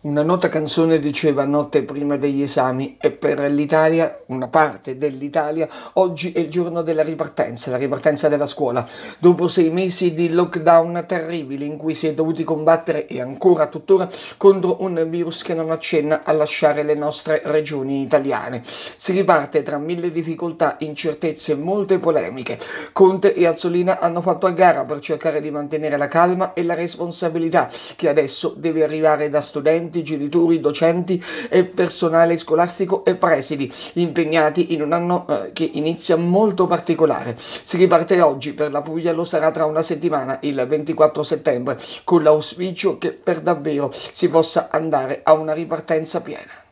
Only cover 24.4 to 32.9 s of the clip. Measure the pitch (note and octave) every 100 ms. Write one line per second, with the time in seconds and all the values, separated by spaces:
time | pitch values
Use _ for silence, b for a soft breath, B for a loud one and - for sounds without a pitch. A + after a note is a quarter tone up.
24.4 | F#3+ E3+ F#3 D#3 B2 D3 - D3+ E3 D3+
25.4 | D3+ D3 C#3+ D3+ D3+ C#3+ C#3+ E3+ F3 F3+
26.4 | F#3 - E3+ E3+ F3 - E3+ E3+ E3+ E3
27.4 | E3 E3+ A#2+ B B - E3 D3 C3+ -
28.4 | F3+ - D#3+ D#3 D3+ D#3 D#3 D3+ D3+ D3
29.4 | C#3+ D3+ C#3+ E3 E3+ E3+ D3 D#3 C#3+ E3+
30.4 | E3+ E3 C#3+ D3 E3 E3+ F3 F3+ B B
31.4 | A#3 F3+ F3+ - F3 - E3+ E3 E3+ E3
32.4 | - D#3+ F3 - F3+